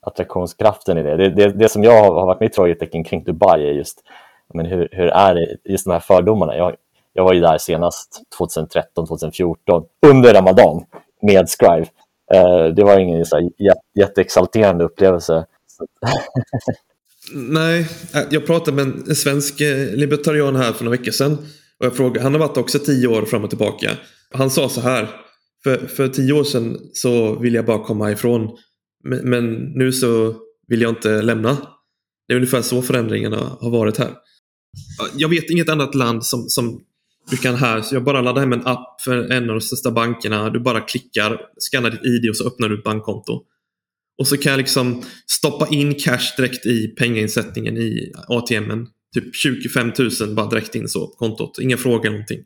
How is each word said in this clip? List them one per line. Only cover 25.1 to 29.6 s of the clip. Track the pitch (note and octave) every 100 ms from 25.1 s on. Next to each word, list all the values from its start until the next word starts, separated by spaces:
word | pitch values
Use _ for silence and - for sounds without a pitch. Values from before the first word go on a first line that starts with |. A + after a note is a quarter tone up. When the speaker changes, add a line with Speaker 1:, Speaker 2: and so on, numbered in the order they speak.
| - _ _ _ _
Speaker 2:
"För, | - B2+
för | - - C3+
tio | C3+ C3
år | D3
sedan | C#3 B2+ A2+ - -
så | - B2+ A#2+ A2 G#2+
ville | A#2+ A#2
jag | A2+
bara | G#2+
komma | A2 G#2+ G#2
ifrån. | G#2 A#2+ A#2+ G#2+ - _ _ _ _
Men, | - B2+ B2+
men | B2 A#2
nu | A2+